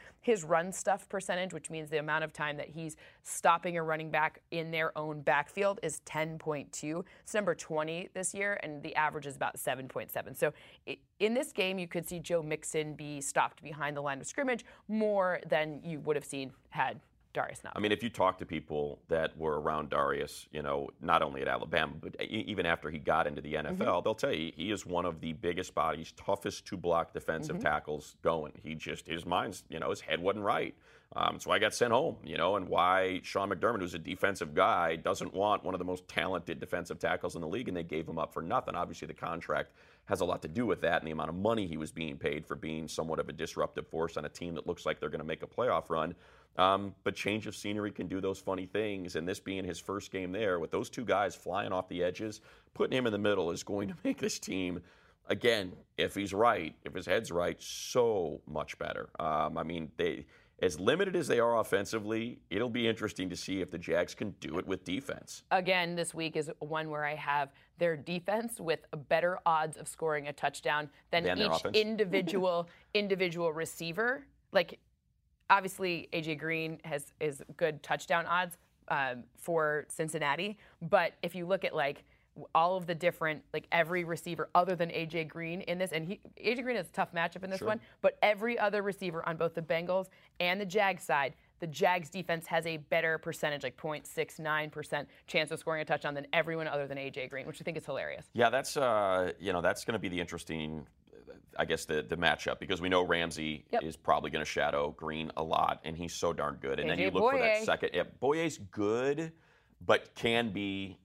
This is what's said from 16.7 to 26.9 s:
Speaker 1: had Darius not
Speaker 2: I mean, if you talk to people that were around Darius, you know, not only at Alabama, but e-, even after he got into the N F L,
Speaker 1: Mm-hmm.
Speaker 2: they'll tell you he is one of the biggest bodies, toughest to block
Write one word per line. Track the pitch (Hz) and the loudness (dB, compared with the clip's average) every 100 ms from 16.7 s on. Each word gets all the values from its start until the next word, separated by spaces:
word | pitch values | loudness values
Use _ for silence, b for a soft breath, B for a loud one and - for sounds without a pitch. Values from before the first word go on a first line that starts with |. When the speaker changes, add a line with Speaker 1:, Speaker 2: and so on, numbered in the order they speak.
Speaker 1:
had | 147 131 - _ _ _ | 0 0 -2 _ _ _
Darius | 143 - - | -4 -4 -6
not | - - | -8 0
Speaker 2:
I | |
mean, | 104 | 2
if | 104 | 2
you | 117 | 0
talk | - 92 - | 2 2 2
to | 76 | -4
people | 80 - 76 73 - - | -6 -4 -2 -2 -4 0
that | 80 80 76 | 2 2 0
were | 80 76 | -2 0
around | 76 78 73 | 0 0 0
Darius, | 71 69 71 71 - - | 2 2 0 -4 -8 -10
you | 76 | -6
know, | 73 71 69 - | -2 -2 -4 -6
not | 82 82 | 4 4
only | 78 67 | 4 -2
at | 67 | -2
Alabama, | 64 - 82 76 78 | -2 0 0 0 -4
but | 92 - | -10 -8
e-, | - 110 - | -4 -4 -4
even | 98 85 | -2 0
after | 85 76 | 0 -2
he | 78 | -4
got | 73 80 76 | 2 2 2
into | 76 | -2
the | 73 76 | -4 -4
N | 76 | -2
F | 92 | -2
L, | 117 90 | 0 0
Speaker 1:
Mm-hmm. | |
Speaker 2:
they'll | 104 110 | 0 0
tell | 143 | 0
you | 87 82 - | -2 -4 -6
he | 101 | -4
is | 98 | -4
one | 87 87 | -2 -2
of | 87 80 | -2 -4
the | 82 | -6
biggest | 78 85 87 - | -4 -2 -2 -2
bodies, | - 80 78 82 - | 0 0 -2 -6 -8
toughest | - 101 101 - - | -4 -2 -2 -8 -10
to | 92 | -4
block | 87 | 2